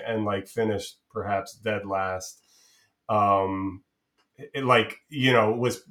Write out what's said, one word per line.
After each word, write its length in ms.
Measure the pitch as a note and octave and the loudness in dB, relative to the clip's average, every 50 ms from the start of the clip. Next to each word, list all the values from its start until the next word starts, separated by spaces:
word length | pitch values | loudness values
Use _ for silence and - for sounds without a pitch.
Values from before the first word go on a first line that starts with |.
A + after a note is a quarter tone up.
| - | -6
and, 180 | A#2 A2+ G#2+ G#2+ | -4 -4 -2 -2
like, 240 | G2+ G2 G2 - | -2 -4 -4 -6
finished 500 | - - A#2+ A2+ G#2+ G#2 G2 - - - _ _ _ | -6 -4 -2 -2 0 -2 -4 -6 -10 -14 _ _ _
perhaps 440 | _ A2 G2+ G#2 G2+ G2 G2 - - | _ -8 -4 -2 -2 -2 -4 -6 -14
dead 320 | - G#2+ A2 G#2+ G2 G2 | -8 -4 -4 -4 -4 -4
last. 540 | F#2+ F#2+ F#2+ F#2+ F#2+ F#2 F#2 - - - - _ _ _ _ _ _ _ _ _ _ _ _ _ | -4 -4 -4 -2 -4 -6 -6 -10 -12 -16 -20 _ _ _ _ _ _ _ _ _ _ _ _ _
Um, 760 | - A2 G#2+ G#2 G2+ G2 G2 F#2+ F#2+ F#2+ F#2+ G2 G2 F#2 F#2 - _ _ _ _ _ _ _ _ _ _ | -2 2 2 4 4 4 4 2 0 -2 -4 -6 -6 -8 -10 -16 _ _ _ _ _ _ _ _ _ _
it, 300 | - - - - C#3+ C3+ | -20 -20 -10 -8 -4 2
like, 320 | B2+ B2 A#2 G#2+ - - - _ _ | 4 4 4 4 2 -6 -12 _ _
you 220 | D3+ C#3 B2+ C3 | -4 0 2 4
know, 200 | B2 A#2 G#2+ G#2+ | 6 6 6 4
was 320 | A#2 A#2+ B2 - - - - - | 2 0 0 -2 -2 -4 -10 -20